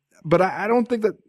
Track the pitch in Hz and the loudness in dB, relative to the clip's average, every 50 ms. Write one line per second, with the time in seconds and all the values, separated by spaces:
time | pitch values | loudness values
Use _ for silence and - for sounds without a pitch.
0 | _ _ _ _ - 156 156 - 277 285 - 147 190 214 233 247 233 233 240 233 | _ _ _ _ -2 0 2 2 2 2 -2 -4 -4 0 0 0 0 0 0 0
1 | 214 208 185 - _ | 0 -2 -2 -6 _